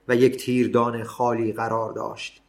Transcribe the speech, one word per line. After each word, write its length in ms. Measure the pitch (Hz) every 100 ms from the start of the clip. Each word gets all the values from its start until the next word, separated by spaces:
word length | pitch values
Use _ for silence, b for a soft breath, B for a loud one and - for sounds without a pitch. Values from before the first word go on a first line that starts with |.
| -
و 80 | 120
یک 200 | 127 127
تیردان 680 | - 123 110 117 120 117
خالی 480 | 110 - 120 120 110
قرار 400 | 107 113 113 110
داشت. 500 | - 107 - - -